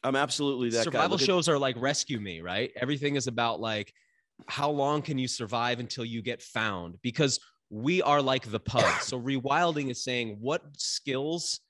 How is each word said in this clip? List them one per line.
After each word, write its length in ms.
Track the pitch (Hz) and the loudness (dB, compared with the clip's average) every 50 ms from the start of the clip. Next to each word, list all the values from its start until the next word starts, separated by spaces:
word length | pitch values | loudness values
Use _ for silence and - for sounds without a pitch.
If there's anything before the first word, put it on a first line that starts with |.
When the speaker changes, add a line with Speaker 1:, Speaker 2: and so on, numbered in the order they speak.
| - | -2
Speaker 1:
I'm 120 | 127 135 | 0 2
absolutely 540 | 135 143 143 - - 147 139 139 127 123 120 | 2 2 2 0 -2 0 -2 0 0 0 0
that 60 | 113 117 | 2 2
guy. 60 | 113 | 0
Speaker 2:
survival 260 | 170 127 120 147 180 | 2 2 2 2 2
Speaker 1:
Look 100 | 190 190 | 2 2
at 40 | - | 2
Speaker 2:
shows 220 | - 190 180 165 170 | 4 4 4 4 4
are 80 | 160 143 | 4 4
like, 180 | 139 131 127 117 | 2 0 -2 0
"Rescue 400 | 120 135 147 - - - 143 113 | 0 0 0 0 -2 -2 -4 -4
me," 220 | 104 98 87 82 | -4 -6 -8 -8
right? 300 | 82 87 90 101 120 123 - | -6 -4 -2 -2 -4 -4 -4
Everything 400 | - 127 127 147 139 143 143 143 | -6 -2 -2 -2 0 0 0 0
is 100 | 139 120 | 0 -2
about, 340 | 127 120 117 120 117 113 80 | -2 0 2 2 2 2 0
like, 320 | 107 113 110 107 101 - _ _ _ _ _ _ _ _ _ _ - - | -2 -2 -2 -2 -4 -6 _ _ _ _ _ _ _ _ _ _ -14 -10
how 220 | - 123 143 147 | -4 0 0 0
long 320 | 151 143 139 139 147 151 | 2 2 2 2 2 0
can 160 | 139 - 151 131 | 0 -2 -2 -2
you 100 | 127 123 | -2 -2
survive 520 | - - 120 101 107 117 117 123 123 120 | -4 -6 -6 -2 -2 0 0 0 0 -2
until 260 | 123 113 - - 117 | -4 -8 -6 -6 -6
you 160 | 117 117 117 | -6 -6 -6
get 220 | 104 120 120 - - | -4 -6 -6 -8 -10
found? 540 | - - 117 110 110 101 90 87 85 85 92 | -8 -4 -2 0 0 -2 -4 -6 -10 -12 -6
Because 380 | _ 123 - - 151 139 120 - - - _ _ _ _ | _ -6 2 4 2 4 4 0 -6 -10 _ _ _ _
we 320 | 107 107 117 143 175 185 | -10 -4 0 2 2 4
are 200 | - - 147 147 | 4 4 4 4
like 280 | 139 131 131 131 - 113 | 4 4 2 0 0 -2
the 100 | 107 110 | -6 -4
pug. 240 | - - 120 123 110 | -4 0 2 4 4
Speaker 1:
<coughs> 180 | - - - | 4 4 2
Speaker 2:
So 180 | - - - 127 | -2 -4 -4 -4
rewilding 680 | 117 131 139 135 120 135 139 156 175 170 160 147 143 135 | -2 -2 -2 -2 0 2 2 4 4 2 2 0 -2 -4
is 140 | 123 - - | -4 -4 -4
saying, 340 | - 123 123 120 113 104 101 | -2 -2 -2 -2 -2 -6 -6
"What 220 | 110 127 151 170 - 147 143 - | -2 -2 -2 -2 -4 -8 -10 -6
skills 840 | - - - - _ 139 131 131 139 151 165 175 160 - - - _ _ | -6 -4 -4 -4 _ -4 -4 -2 -2 -2 -4 -4 -4 -4 -6 -6 _ _